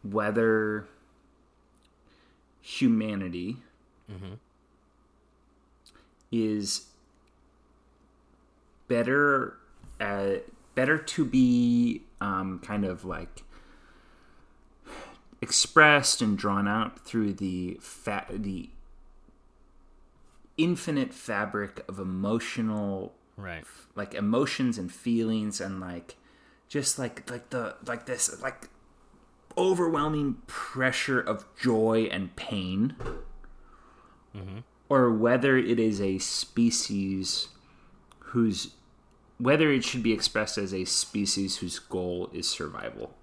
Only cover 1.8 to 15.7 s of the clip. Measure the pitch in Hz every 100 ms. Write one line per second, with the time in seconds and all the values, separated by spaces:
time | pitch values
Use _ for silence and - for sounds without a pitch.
1.8 | _ _ _ _ _ _ _ _ - -
2.8 | 131 110 107 101 92 87 92 127 - _
3.8 | _ _ - 95 95 104 _ _ _ _
4.8 | _ _ _ _ _ _ _ _ _ _
5.8 | _ _ _ _ _ 117 110 107 101 -
6.8 | - _ _ _ _ _ _ _ _ _
7.8 | _ _ _ _ _ _ _ _ _ _
8.8 | - 120 120 139 147 135 123 - _ -
9.8 | - - 104 101 98 95 - - _ -
10.8 | 131 151 147 - 135 131 127 120 120 120
11.8 | 120 - - - 101 95 95 92 - 104
12.8 | 98 90 92 80 85 - - - - -
13.8 | - - _ - - - - _ _ _
14.8 | - - - - - - - - -